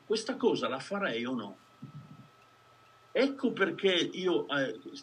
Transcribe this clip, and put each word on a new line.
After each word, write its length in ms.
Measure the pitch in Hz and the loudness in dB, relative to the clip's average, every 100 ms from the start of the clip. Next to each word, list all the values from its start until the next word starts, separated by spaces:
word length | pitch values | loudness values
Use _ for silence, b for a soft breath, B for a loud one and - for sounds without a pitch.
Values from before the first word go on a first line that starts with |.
questa 320 | - 220 - 254 | -2 -2 -2 0
cosa 320 | 233 - 117 | 2 2 0
la 100 | 131 | -4
farei 460 | - - 285 117 | -4 -2 -2 -2
o 100 | 120 | -2
no?" 220 | - 208 - - - - - - - - - - _ - - - - - | -4 -6 -12 -20 -20 -16 -16 -18 -20 -20 -20 -20 _ -20 -20 -20 -20 -4
Ecco 420 | - 277 - 254 | 2 2 2 0
perché 400 | - 180 165 196 | 2 0 2 4
io, 540 | 180 151 - 180 156 - | 4 2 0 2 2 2
eh, 300 | 143 131 110 - - | 0 0 -4 -12 -14